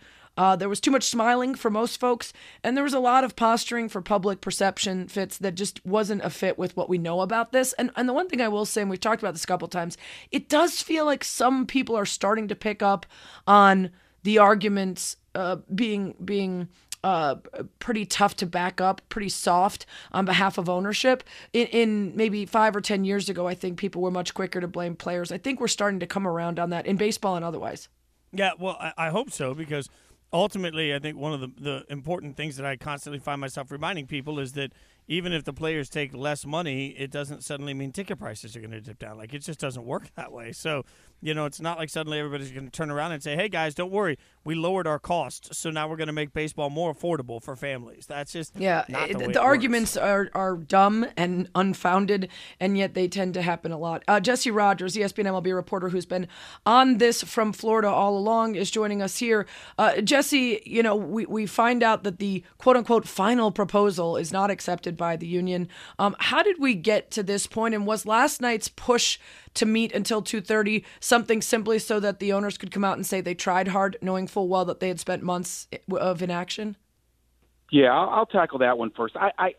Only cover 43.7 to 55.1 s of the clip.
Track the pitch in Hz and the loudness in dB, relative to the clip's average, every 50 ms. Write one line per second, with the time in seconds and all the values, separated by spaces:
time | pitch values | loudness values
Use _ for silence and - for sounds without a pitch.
43.7 | 147 - 180 185 190 208 208 175 139 - _ _ _ _ - 143 165 165 160 175 | -4 -6 -6 -4 -2 0 0 0 -2 -4 _ _ _ _ -8 -6 -4 -2 0 0
44.7 | 190 190 175 160 151 143 - - 175 170 139 123 - - - - - - - 165 | 0 0 0 -2 -2 -4 -2 -2 -2 -2 -2 -4 -8 -14 -14 -12 -10 -8 -6 -6
45.7 | 156 156 151 156 160 160 156 151 151 151 151 143 - 156 156 151 - 156 147 143 | -4 -4 -4 -4 -4 -6 -6 -4 -4 -4 -6 -4 -4 -6 -6 -6 -4 -4 -4 -4
46.7 | 143 156 175 165 147 - - 175 170 147 123 123 117 117 - - 135 127 143 143 | -2 -2 -2 -4 -4 -4 -4 -4 -4 -4 -6 -10 -12 -12 -12 -12 -12 -10 -8 -8
47.7 | 135 127 120 113 117 - - - 147 143 143 143 - 170 156 - - 190 190 190 | -8 -8 -10 -14 -18 -20 -16 -12 -10 -10 -10 -10 -10 -10 -10 -10 -8 -2 0 0
48.7 | 170 160 - - 123 135 151 143 - - - 196 180 - - 262 285 254 226 254 | 2 0 0 -2 -4 -4 -4 -2 -2 -2 -2 0 2 4 6 6 6 4 4 2
49.7 | 240 233 226 - - 202 - 196 202 196 196 - - 185 190 190 185 170 160 - | 2 2 0 0 -2 0 0 2 2 2 0 -2 -2 -2 -2 -2 -2 -4 -2 4
50.7 | - 196 196 202 214 220 233 - - - 175 175 180 175 180 - - 175 190 196 | 6 6 6 6 6 2 0 0 0 0 0 0 0 0 -2 0 0 2 2 2
51.7 | 185 - - 180 180 190 202 185 208 196 190 185 - - - - - - 180 196 | 2 0 2 4 4 4 4 2 2 0 -2 -4 -8 -14 -18 -18 -8 -4 -2 0
52.7 | 196 196 196 185 185 185 185 180 - 196 190 185 175 185 170 175 170 165 - 165 | 2 0 0 0 0 -2 -2 -2 0 -2 -2 -2 -2 -2 -2 -2 -2 -2 -4 -6
53.7 | 165 151 165 170 165 - - - 208 208 185 240 254 254 - 247 208 208 208 202 | -6 -6 -4 -4 -4 -2 2 4 4 4 4 4 2 2 0 0 2 4 4 4
54.7 | 196 165 180 185 180 220 202 196 | 4 2 0 -4 -2 -2 -2 0